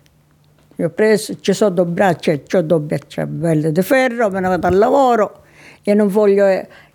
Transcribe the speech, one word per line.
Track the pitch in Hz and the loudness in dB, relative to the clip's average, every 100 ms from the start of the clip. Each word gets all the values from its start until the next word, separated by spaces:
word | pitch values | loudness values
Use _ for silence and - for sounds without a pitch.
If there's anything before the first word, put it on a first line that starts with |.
| _ _ _ _ _ _ _ - | _ _ _ _ _ _ _ -8
mi | |
ho | 175 | -6
preso, | - 214 208 208 185 | 0 2 2 -2 -6
ci | - | -4
sono | 190 214 | 0 0
due | 180 175 | 0 -2
braccia, | 170 202 165 - 151 | 0 0 0 -2 -4
c'ho | - 196 | -2 -2
due | 160 170 | 0 0
braccia | 151 160 - - 151 | -2 -6 -8 -8 -8
belle | 147 165 156 156 | -4 -2 0 0
di | 156 | -2
ferro, | 190 269 254 233 220 | 0 0 0 -2 -4
me | 190 | -2
ne | 185 | -2
vado | 185 180 | -2 0
al | 185 | 2
lavoro | 226 277 262 233 202 - _ _ - - | 2 2 2 2 -2 -6 _ _ -20 -10
e | - | -2
non | 208 208 | 0 2
voglio, | 196 208 196 196 | 2 2 4 2
eh, | 185 - - - | 0 -4 -16 -20